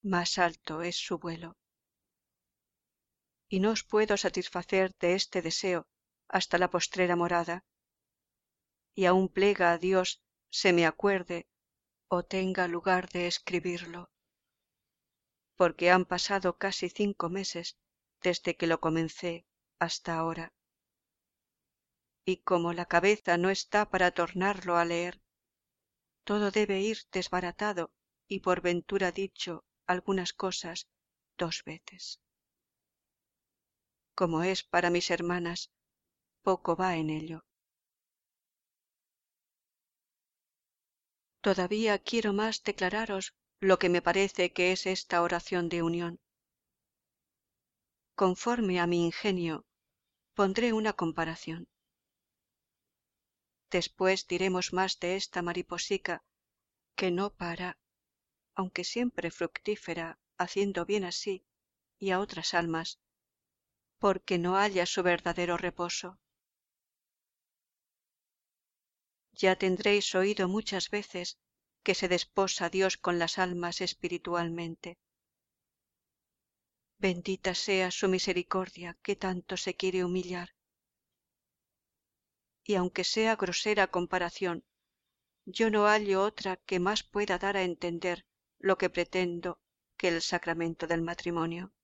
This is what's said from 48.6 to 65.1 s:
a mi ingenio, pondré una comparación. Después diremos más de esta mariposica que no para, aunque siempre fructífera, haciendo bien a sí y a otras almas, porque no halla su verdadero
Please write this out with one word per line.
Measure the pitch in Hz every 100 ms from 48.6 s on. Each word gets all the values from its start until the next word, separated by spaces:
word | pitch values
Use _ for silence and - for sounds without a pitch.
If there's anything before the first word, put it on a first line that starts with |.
| 208 180
a | 175
mi | 175 170
ingenio, | - 214 185 170 151 - _ _ _ _ _ _ -
pondré | 196 190 240
una | 220 214
comparación. | 202 165 160 160 165 - 165 175 _ _ _ _ _ _ _ _ _ _ _ _ _ _ _ _ _ _ _ _
Después | 185 - _ 185 190 -
diremos | 175 190 180 180
más | 180 185 -
de | 175 185
esta | - -
mariposica | 175 175 180 170 - 196 - 170 _ _ _ _ _ _ _ -
que | 190
no | 175 202
para, | - 175 170 180 - _ _ _ _ _ _ _
aunque | - 185 - 180
siempre | - 247 - 170
fructífera, | - 170 - - 208 - 170 165 165 _ _
haciendo | 180 196 202 185 165
bien | 208
a | 180
sí | - - 190 _ _ _ _ _ _
y | 196
a | 185
otras | 208 165 160
almas, | 175 170 160 165 - _ _ _ _ _ _ _ _ _ _
porque | 208 185 - 180
no | 175 190
halla | 202 190 175
su | -
verdadero | 180